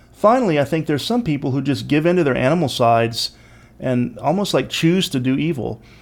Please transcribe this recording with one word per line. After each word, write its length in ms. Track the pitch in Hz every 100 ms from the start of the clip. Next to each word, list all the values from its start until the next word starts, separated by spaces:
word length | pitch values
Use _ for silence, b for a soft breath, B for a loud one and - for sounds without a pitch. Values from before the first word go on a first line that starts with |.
| b
Finally, 480 | - 208 262 214 147
I 60 | 131
think 200 | 160 151
there's 200 | 143 -
some 180 | 240
people 280 | 233 135 139
who 100 | 139
just 260 | 139 117 123
give 180 | 143 165
in 120 | 180
to 60 |
their 120 | 143 127
animal 320 | 127 175 139
sides 640 | - 117 113 117 117 - b b b b b
and 380 | 131 123 120 -
almost, 340 | 139 190 202
like, 160 | 147 -
choose 380 | - 160 185 180
to 100 | 131
do 180 | 123 139
evil. 440 | 156 139 113 113 b b